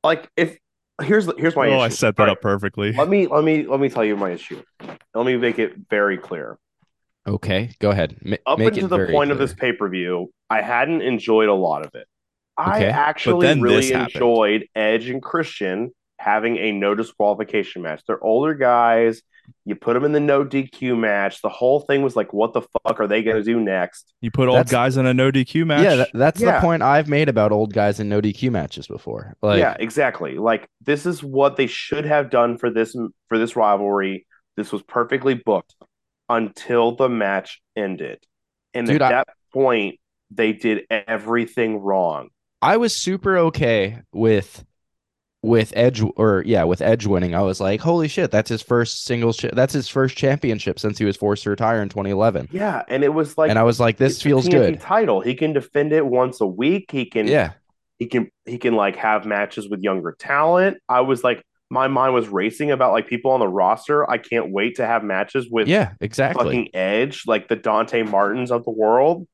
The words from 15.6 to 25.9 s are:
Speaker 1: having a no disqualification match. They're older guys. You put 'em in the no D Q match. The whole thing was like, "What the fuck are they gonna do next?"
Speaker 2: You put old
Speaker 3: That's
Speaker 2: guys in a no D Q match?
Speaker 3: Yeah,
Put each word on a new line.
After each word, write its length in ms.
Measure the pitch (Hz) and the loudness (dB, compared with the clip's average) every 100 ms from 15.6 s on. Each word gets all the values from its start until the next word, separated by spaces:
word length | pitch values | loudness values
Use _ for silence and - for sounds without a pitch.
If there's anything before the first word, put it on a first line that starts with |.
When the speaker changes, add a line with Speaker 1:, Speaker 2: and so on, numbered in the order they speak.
| 98 92 123 _ _ _ | -6 -4 -6 _ _ _
Speaker 1:
having 400 | - 107 113 113 | -2 0 0 -2
a 140 | 107 | -2
no 220 | 101 98 | -2 0
disqualification 840 | 104 113 _ 104 101 107 107 98 92 | 0 -4 _ 0 0 -2 -4 -4 -8
match. 220 | 82 78 - | -10 -10 -8
They're 160 | 110 | -6
older 300 | 107 113 151 | 0 0 0
guys. 680 | 151 127 120 120 113 117 113 _ _ - - | 0 2 4 4 4 2 0 _ _ -20 -18
You 120 | - 98 | -10 -6
put 200 | - 120 | -2 0
'em 80 | |
in 80 | 147 | 2
the 80 | 151 | 0
no 240 | 147 139 | 2 2
D 220 | 139 135 131 | 2 -4 -6
Q 280 | - 127 120 | -6 -2 0
match. 440 | 110 101 98 - | 0 0 -2 -4
The 80 | 107 | -8
whole 320 | - 127 143 | 0 0 0
thing 220 | 147 139 | 2 0
was 140 | 135 120 | 0 -2
like, 180 | 101 | -4
"What 180 | 101 113 | -2 -2
the 80 | 117 | -2
fuck 380 | - - - - | -6 -8 -4 -2
are 60 | 104 | 0
they 160 | 107 | 0
gonna 200 | 110 110 | 0 0
do 160 | 104 117 | 0 0
next?" 520 | 107 95 90 - _ _ | 0 -2 -4 -8 _ _
Speaker 2:
You 100 | 117 | -6
put 160 | 135 127 | 0 4
old 100 | 127 | 4
Speaker 3:
That's 120 | 123 | 4
Speaker 2:
guys 280 | 127 127 131 | 2 2 2
in 80 | 131 | 2
a 80 | |
no 160 | 127 131 | 4 2
D 140 | 135 127 | 2 0
Q 180 | 160 | 0
match? 200 | 165 147 | 0 4
Speaker 3:
Yeah, 100 | 190 | 4